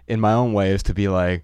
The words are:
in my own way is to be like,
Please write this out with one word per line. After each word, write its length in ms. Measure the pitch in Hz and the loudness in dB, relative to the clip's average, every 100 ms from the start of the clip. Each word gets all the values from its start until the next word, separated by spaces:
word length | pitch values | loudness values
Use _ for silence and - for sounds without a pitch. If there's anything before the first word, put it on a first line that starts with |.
| - | -6
in 100 | 110 | 0
my 120 | 107 | 2
own 200 | 117 123 | 2 0
way 180 | 104 95 | 0 0
is 100 | 98 | 0
to 100 | - | -2
be 140 | 87 98 | -2 0
like, 340 | 92 90 87 | 0 0 -4